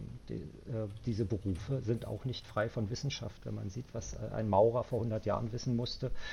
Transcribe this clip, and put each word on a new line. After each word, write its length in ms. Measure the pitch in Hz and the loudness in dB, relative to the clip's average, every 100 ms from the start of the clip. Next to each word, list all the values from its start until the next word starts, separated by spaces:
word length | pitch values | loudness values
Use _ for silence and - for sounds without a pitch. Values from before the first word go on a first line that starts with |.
| 104 123 - | -6 -10 -6
die, 60 | 110 - - - | -6 -6 -12 -6
äh, 160 | 113 107 107 - | -4 -4 -4 -2
diese 180 | 107 | 0
Berufe 580 | 104 104 98 87 - 135 | 2 0 0 -2 0 -2
sind 220 | 104 117 | 0 0
auch 200 | 104 110 | 0 -4
nicht 200 | 131 120 - | -4 -4 -4
frei 200 | - 113 | 0 0
von 220 | - 104 | 0 -2
Wissenschaft. 560 | 117 143 - 110 - 113 | 0 -2 -4 -6 -8 -8
Wenn 80 | |
man 160 | 107 104 | -6 -6
sieht, 140 | 104 123 | -6 -8
was, 220 | 113 - | -8 -8
äh, 200 | - 110 | -6 -4
ein 140 | 104 110 | -2 4
Maurer 340 | 98 113 123 | 8 8 6
vor 160 | 113 120 | 2 0
hundert 260 | 117 110 | 0 0
Jahren 280 | 104 101 117 | 2 2 2
wissen 240 | 117 - 117 | -2 2 2
musste, 340 | 117 - 127 - - | 2 -2 0 0 -2